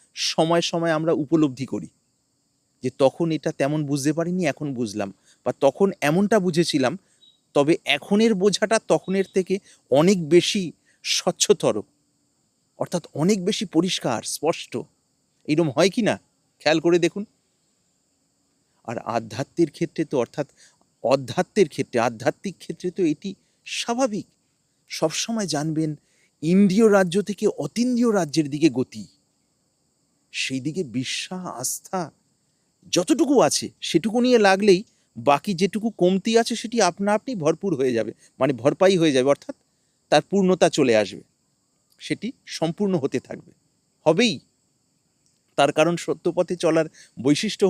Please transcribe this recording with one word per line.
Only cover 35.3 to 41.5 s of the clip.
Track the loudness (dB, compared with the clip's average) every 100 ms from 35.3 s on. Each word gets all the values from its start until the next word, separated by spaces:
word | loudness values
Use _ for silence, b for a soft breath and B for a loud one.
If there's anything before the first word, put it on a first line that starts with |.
| 2 0 -2
যেটুকু | -2 -2 -6 0
কমতি | 2 2 2 2
আছে | 0 -4
সেটি | -6 0 0
আপনা | 0 -2 -2
আপনি | -2 -2
ভরপুর | 0 0 -2 -2
হয়ে | 0 0
যাবে, | -4 -8 b _
মানে | -2 0
ভরপাই | 0 2 4 4
হয়ে | 4 4
যাবে, | 2
অর্থাৎ | 0 -4 -18 _ _ _ _ _
তার | 2 2
পূর্ণতা | 0 2 4 2 4
চলে | 4 4
আসবে, | 2 -4 -20 _ _